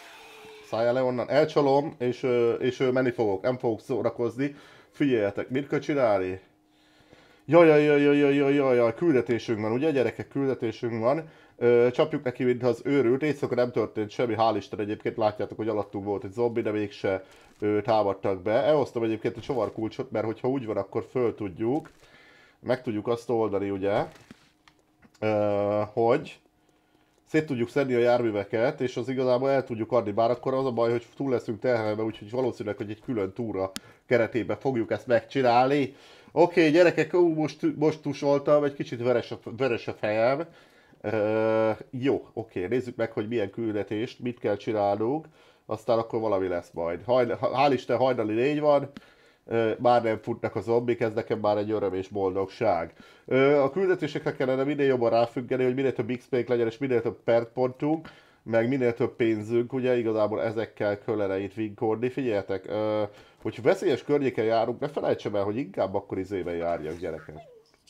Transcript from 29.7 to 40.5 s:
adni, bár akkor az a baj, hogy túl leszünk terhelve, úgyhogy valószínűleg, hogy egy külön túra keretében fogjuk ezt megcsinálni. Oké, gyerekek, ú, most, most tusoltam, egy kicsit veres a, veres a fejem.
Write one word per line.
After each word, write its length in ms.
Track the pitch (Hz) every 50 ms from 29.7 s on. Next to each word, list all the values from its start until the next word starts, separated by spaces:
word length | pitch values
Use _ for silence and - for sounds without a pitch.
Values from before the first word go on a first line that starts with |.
| 120 107 110 -
adni, 200 | 127 120 104 107
bár 200 | 101 107 113 117
akkor 220 | 123 120 - 135 131
az 120 | 131 135
a 60 | 135
baj, 200 | 117 117 117 117
hogy 140 | 120 117 117 - -
túl 160 | - 139 135
leszünk 280 | 123 117 - - 113 101
terhelve, 440 | - 127 123 113 110 107 107 107 110
úgyhogy 280 | 110 107 - 113 104
valószínűleg, 460 | 117 123 131 117 110 - 110 104 101 -
hogy 120 | 113 101
egy 120 | 107 -
külön 320 | - - 127 107 95 95 92
túra 380 | - 120 110 95 95 95 95 - - - - - _ _
keretében 520 | _ 127 117 113 104 - 117 101 - 107 -
fogjuk 340 | - 139 127 113 107 -
ezt 160 | 110 104 - 123
megcsinálni. 880 | - - - - - 139 131 120 117 123 131 135 143 147 135 - - - - - - - - -
Oké, 380 | - 147 170 170 - 185 165 156
gyerekek, 440 | 143 175 180 165 156 160 147 151 -
ú, 200 | 175 175 170 160
most, 420 | 156 156 147 - - - 160 147
most 260 | 151 151 156 156 156
tusoltam, 640 | - 147 135 - 147 143 143 143 143 160 147 147 147
egy 100 | 143 143
kicsit 300 | - - - 135 117 120
veres 280 | 123 123 117 110 -
a, 80 | 120 104 - 110 107 107
veres 300 | 135 127 117 104 - -
a 60 | 104
fejem. 520 | - - 107 107 110 113 123 135 147 170 170